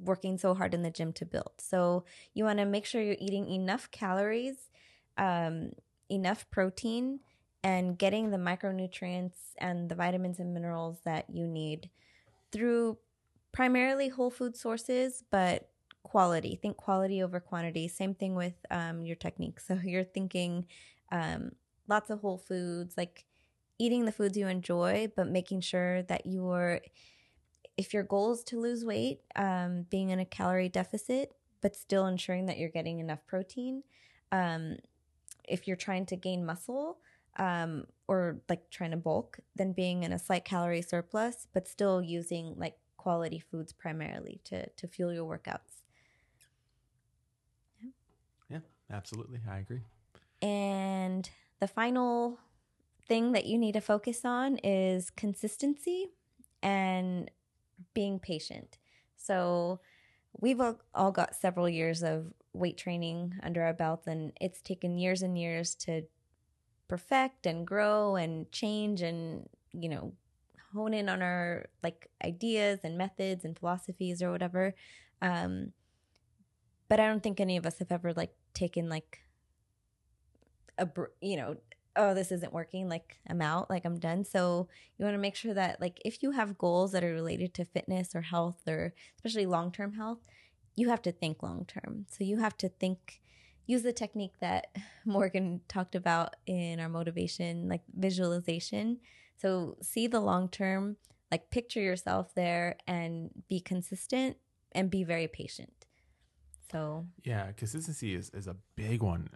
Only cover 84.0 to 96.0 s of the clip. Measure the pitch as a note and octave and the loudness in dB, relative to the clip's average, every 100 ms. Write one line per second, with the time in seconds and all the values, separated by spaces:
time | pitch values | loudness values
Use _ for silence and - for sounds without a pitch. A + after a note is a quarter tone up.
84 | E3 F3 G3+ G3 F3+ F3 F3+ - - - | -2 -2 0 2 4 2 -2 -8 -20 -4
85 | G3+ G3+ G3+ G3 A3+ G3 F3+ - F3+ F3 | -2 0 -2 -2 -2 2 0 0 -4 -4
86 | A3 - C#4 C4+ G#3 G3 F3+ F3 F#3+ F#3+ | -8 -2 0 2 0 2 4 6 4 4
87 | F3 E3 E3 - F3+ - F3 - - F#3 | 2 0 -2 -2 -2 -2 -4 -4 0 -2
88 | F3+ F3 E3 F3 E3+ F3 - D#3+ E3 - | 0 -4 0 0 0 -2 -2 -2 -2 -6
89 | - - A3+ A3 F#3+ E3+ F3 F3 G3+ G#3+ | -20 -10 -4 0 2 2 0 -2 -4 -4
90 | A3 A#3 - - - _ - - A#3+ A#3 | -6 -8 -12 -20 -20 _ -8 0 4 4
91 | F3+ F3 D#3+ D#3 E3+ E3+ F3+ - - - | 2 -2 -2 -2 -6 -8 -8 -10 -8 -8
92 | G3 - G3 G#3+ A3 - F#3 - F#3 F#3 | -10 -4 0 2 0 0 -4 0 -2 -2
93 | - - _ - - _ - B3 A#3+ A#3 | -8 -20 _ -20 -20 _ 0 2 2 -2
94 | G#3+ G#3+ F#3+ - F3 F#3 - G3 - - | -4 -4 -6 -4 0 0 -2 -10 -12 -4
95 | A3+ G3 F#3+ F#3 F#3 F3 - G3 F#3 F#3 | 2 4 4 2 0 -2 -4 -4 -2 0